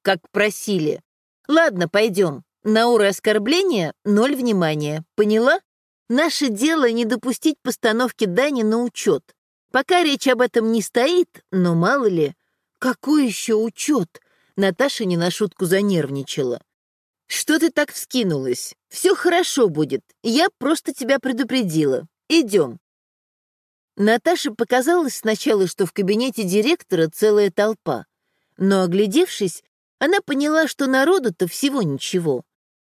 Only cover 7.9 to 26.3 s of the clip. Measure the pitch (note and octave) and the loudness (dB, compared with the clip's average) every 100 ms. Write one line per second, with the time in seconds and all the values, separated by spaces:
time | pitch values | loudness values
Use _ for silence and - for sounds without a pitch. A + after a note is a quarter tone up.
7.9 | A3 B3+ - G#3 F3+ C#4+ C4 G#3+ A3+ B3 | 0 -2 -2 -2 0 0 0 0 0 -2
8.9 | - G#3+ C#3+ - _ _ _ _ B3+ C#4 | -4 -2 -2 -4 _ _ _ _ -4 0
9.9 | F4+ E4 C#4 C4+ A#3+ B3 A#3 A3 A3+ F#3 | 2 2 0 0 2 2 2 0 0 0
10.9 | - C4+ F4+ E4+ - _ F#3+ F3+ E3+ F3+ | 0 2 2 0 -6 _ 0 2 2 2
11.9 | C#4 - F3 D3 - _ _ _ _ B3+ | 2 0 0 -2 -4 _ _ _ _ -4
12.9 | A#3+ - D4+ B3+ F#3+ - A3 A3+ - - | -4 0 0 0 -2 -2 -2 -2 -4 -2
13.9 | C#4 E3+ - _ _ _ - G3 F3 C#4 | -2 -2 -10 _ _ _ -2 -2 0 -2
14.9 | - G3 F3 F3 - G#3 - F3+ G3 G3+ | -2 -2 0 -2 -2 -4 -4 0 0 2
15.9 | F3 C#3+ C#3 C3 - B2+ A#2+ - _ _ | 0 -2 -6 -8 -6 -4 -6 -10 _ _
16.9 | _ _ _ _ - - D#4 D#4+ - D4 | _ _ _ _ -8 -2 0 0 0 -2
17.9 | - - B3+ G3 D3 C3 B2 - - _ | -6 -6 -2 0 -2 -2 -6 -8 -16 _
18.9 | - F#4 F#4 F4+ F4 F4 - G#3+ D3 C#3+ | -2 0 2 2 0 0 0 0 0 -2
19.9 | C3 - _ A#3 A#3+ F#4+ - C4 D#4+ - | -4 -8 _ -2 0 0 0 -2 -2 -4
20.9 | - A#3+ C4+ C4 A#3+ B3 B3+ G3 D#3 C#3+ | -8 -2 -2 0 -4 -2 -2 0 0 0
21.9 | B2+ E3 _ _ D#4+ A#3+ G3 C3+ A2+ _ | -2 -6 _ _ 0 2 2 0 -4 _
22.9 | _ _ _ _ _ _ _ _ _ _ | _ _ _ _ _ _ _ _ _ _
23.9 | - G3+ A#3 - F4+ D4 G#3+ A#3 B3+ B3+ | -2 0 2 2 0 -2 -4 0 0 2
24.9 | F4 C#4+ - A3 A3 C#4+ G#3 F3+ - F#3+ | 0 0 -4 -4 -2 0 0 0 -2 -4
25.9 | - F#3+ G#3+ B3+ | -2 -2 0 -2